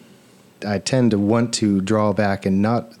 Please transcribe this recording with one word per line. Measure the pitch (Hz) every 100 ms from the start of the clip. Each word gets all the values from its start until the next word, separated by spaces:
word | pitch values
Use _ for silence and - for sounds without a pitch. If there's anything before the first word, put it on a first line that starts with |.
| - - _ - _ - 104
I | 98
tend | - 131 120
to | 104
want | 101 117 117 -
to | 107 98
draw | 95 110 107
back | 98 101 98 98
and | 95
not | 107 117 - -